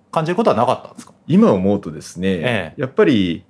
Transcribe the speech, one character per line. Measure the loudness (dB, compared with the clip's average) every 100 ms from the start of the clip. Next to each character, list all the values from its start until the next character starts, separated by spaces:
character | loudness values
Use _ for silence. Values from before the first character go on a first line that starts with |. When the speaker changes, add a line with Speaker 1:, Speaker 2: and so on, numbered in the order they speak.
| _
Speaker 1:
感 | -4 -2
じ |
る | 0
こ |
と | 2
は | 2
な | 0
か |
っ | -2
た | -8
ん |
で | -20
す | -20
か？ | _ 0
Speaker 2:
い。 |
今 | 4 4
思 | 4 2
う | -2
と | -4
で | -12
す | -14 -6
ね、 | -4
Speaker 1:
え | -2 -2 -4 -6 -8
え。 |
Speaker 2:
や | -6
っ |
ぱ | 0 2
り | 2 0 -4